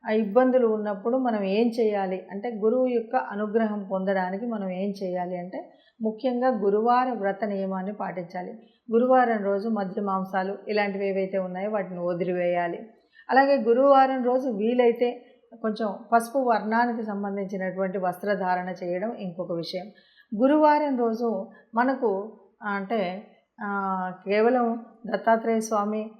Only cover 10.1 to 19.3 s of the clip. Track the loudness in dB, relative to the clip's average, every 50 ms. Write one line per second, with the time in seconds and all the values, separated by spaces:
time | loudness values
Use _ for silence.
10.1 | -2 -2 -2 -2 -2 -4 -2 -2 -6 -8 -8 -4 -2 0 0 0 -2 -2 -2 -2
11.1 | 0 0 -2 -2 -2 -2 -2 -2 -4 -6 -6 -2 -2 -2 -4 -4 -6 -4 -4 -2
12.1 | -2 -2 -2 -2 -2 0 0 0 0 0 0 -2 -4 -6 -10 -16 -20 _ _ _
13.1 | _ -20 -6 _ 4 4 6 6 4 2 4 2 4 6 6 8 8 8 8 6
14.1 | 4 0 0 2 2 2 0 0 -2 0 0 0 2 4 4 4 4 4 0 -2
15.1 | -2 -4 -14 -20 -20 _ _ _ -20 -6 -4 -4 -2 -2 -4 -4 -4 -6 -4 2
16.1 | 2 2 2 2 -2 0 2 2 2 2 2 0 2 2 2 2 0 -4 -4 -6
17.1 | -6 -4 -4 -4 -4 -4 -6 -4 -4 -4 -4 -4 -2 -2 -2 -2 -2 -2 -2 -2
18.1 | -2 -2 -2 -2 -2 0 0 0 0 0 -2 -6 -8 -6 -4 -4 -4 -2 -2 -4
19.1 | -6 -6 -8 -10